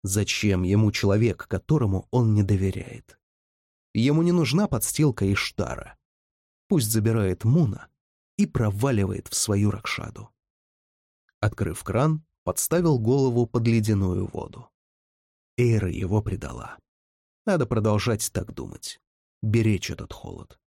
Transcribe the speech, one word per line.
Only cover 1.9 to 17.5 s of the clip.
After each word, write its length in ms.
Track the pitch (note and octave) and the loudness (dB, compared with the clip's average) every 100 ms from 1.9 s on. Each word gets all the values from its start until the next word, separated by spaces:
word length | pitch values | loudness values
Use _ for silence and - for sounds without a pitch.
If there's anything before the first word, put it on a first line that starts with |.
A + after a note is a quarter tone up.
| F#2 - | -2 0
он 200 | B2 A2+ | 0 4
не 120 | G#2 | 2
доверяет? 720 | G2 G2 F#2+ - - - _ _ _ _ _ _ _ _ _ | 2 2 0 -4 -12 -16 _ _ _ _ _ _ _ _ _
Ему 300 | G#2 B2 D3+ | 0 2 2
не 80 | E3+ | 2
нужна 380 | F3 C#3 D3+ G#3 | 2 2 0 0
подстилка 640 | A2+ - - D3 - G2 | -2 -4 0 0 2 0
Иштара. 640 | G2+ - - F#2 - - - _ _ _ _ _ _ _ | 0 -2 -6 -6 -8 -14 -20 _ _ _ _ _ _ _
Пусть 240 | F#3 G#2+ | 0 2
забирает 500 | A2 A2 A2+ G2 F2+ | 0 0 0 0 0
Муна 460 | A2 D#3 C3+ - - _ _ _ _ - | 2 4 2 -2 -14 _ _ _ _ -2
и 100 | G#3 | -2
проваливает 800 | - G#2+ G2+ C3+ A2+ F#2+ F#2+ - | 0 -2 0 0 0 0 -4 -8
в 80 | |
свою 380 | - - G2+ G#2 | -6 -2 2 0
Ракшаду. 580 | G2 - - - - G#2 _ _ _ _ _ _ _ _ _ _ _ | -2 -8 -8 -10 -14 -20 _ _ _ _ _ _ _ _ _ _ _
Открыв 420 | G#2+ - F#2+ E2 | -4 -2 -6 -6
кран, 420 | - G2 D3+ D#3 _ _ | -4 0 2 0 _ _
подставил 560 | - - - E3+ E3+ C3+ | -6 -4 -2 0 2 2
голову 480 | A2 C#3 C3 A#2+ A#2 | 2 2 2 2 0
под 180 | A#2+ A#2 | 0 2
ледяную 600 | A#2 G#2+ G2+ F#2+ F2+ G2 | 2 2 2 2 -2 -4
воду. 420 | - - - - _ _ _ _ _ _ _ _ - | -8 -12 -16 -20 _ _ _ _ _ _ _ _ 0
Эйра 340 | A#2+ A2 F#2+ | 2 2 0
его 320 | - F#2 G#2 | -4 -2 -2
предала. 560 | G#2 F2+ C#2+ A#1+ - - _ _ _ _ _ _ | -2 -8 -8 -12 -16 -18 _ _ _ _ _ _
Надо 220 | - | 0